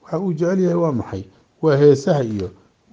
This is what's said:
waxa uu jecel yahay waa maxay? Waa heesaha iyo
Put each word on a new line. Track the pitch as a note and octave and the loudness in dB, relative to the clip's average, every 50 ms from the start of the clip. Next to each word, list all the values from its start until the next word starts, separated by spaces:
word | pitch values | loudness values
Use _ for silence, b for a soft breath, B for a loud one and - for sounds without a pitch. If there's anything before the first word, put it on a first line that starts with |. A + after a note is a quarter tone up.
| _ | _
waxa | - E3 E3 | -10 -8 -6
uu | G3 F#3+ E3+ | -6 -6 -4
jecel | D3 E3+ E3+ F#3+ F#3+ | -2 -2 -2 0 0
yahay | F#3 F3 E3+ F3 | 0 0 0 0
waa | E3+ D#3+ | -2 -2
maxay? | C3+ A2+ G2 - - F#2+ F#2 b b b b b _ _ | -2 -4 -6 -8 -10 -12 -12 b b b b b _ _
Waa | - D#3+ C#3+ C#3 | 0 0 2 6
heesaha | D3 D3 C#3 C3+ - F#3+ D#3+ C#3+ B2+ | 6 6 6 4 2 0 0 0 -2
iyo | A2+ G#2+ G2+ F#2 F2+ F2+ b b b b _ _ _ | -2 -4 -6 -6 -8 -10 b b b b _ _ _